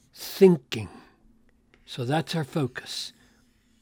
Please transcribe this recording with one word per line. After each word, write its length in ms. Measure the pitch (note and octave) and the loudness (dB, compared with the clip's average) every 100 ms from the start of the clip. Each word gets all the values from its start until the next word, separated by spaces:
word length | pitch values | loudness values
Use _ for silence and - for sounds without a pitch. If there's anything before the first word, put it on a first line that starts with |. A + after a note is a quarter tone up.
| _ | _
thinking." 800 | - - - F#3+ E3 - A2+ F#2+ - - _ - _ _ _ _ _ - | -20 -16 6 8 8 0 -10 -10 -14 -20 _ -20 _ _ _ _ _ -16
So 180 | - | -8
that's 300 | B2 D#3 D#3+ | -4 -2 -2
our 100 | E3 | -4
focus. 680 | C#3+ E3+ B2+ - - - - - - _ _ _ _ _ | -4 -4 -4 -6 -12 -12 -12 -16 -20 _ _ _ _ _